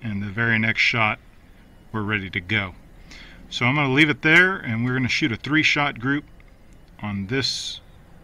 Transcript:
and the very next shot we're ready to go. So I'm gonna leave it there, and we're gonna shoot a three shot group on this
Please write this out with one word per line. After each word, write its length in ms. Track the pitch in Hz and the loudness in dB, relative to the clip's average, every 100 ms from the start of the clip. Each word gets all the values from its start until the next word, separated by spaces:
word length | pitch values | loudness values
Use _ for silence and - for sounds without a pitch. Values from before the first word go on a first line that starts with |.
and 220 | 113 101 | -8 -6
the 80 | 101 | -4
very 260 | 98 117 113 | -2 2 2
next 240 | 110 107 | 2 2
shot 380 | - 123 107 113 - - - - - - - | 2 2 2 0 -8 -20 -20 -20 -20 -20 -10
we're 100 | 110 | -6
ready 300 | 101 107 95 | -2 -2 -2
to 100 | 101 | -6
go. 320 | 87 110 95 - - - - - - - - | -2 -2 -2 -8 -20 -20 -20 -20 -20 -20 -12
So 160 | - 120 | -2 0
I'm 80 | 147 | 2
gonna 180 | 139 | 2
leave 160 | 131 156 | 4 4
it 140 | 127 | 2
there, 320 | 156 165 185 190 | 4 6 6 2
and 280 | 131 113 | -4 -2
we're 100 | 123 | 0
gonna 140 | 127 127 | 0 0
shoot 240 | - 156 | 0 -2
a 40 | 110 | -2
three 260 | - 151 | -2 2
shot 380 | 151 156 143 127 | 2 2 -2 -2
group 240 | 123 143 - - - - - - - - | -2 -2 -4 -16 -20 -20 -20 -20 -20 -12
on 240 | 107 101 95 | -8 -6 -4
this 520 | 135 131 - - - - - - - | -2 -2 -4 -8 -12 -16 -20 -20 -20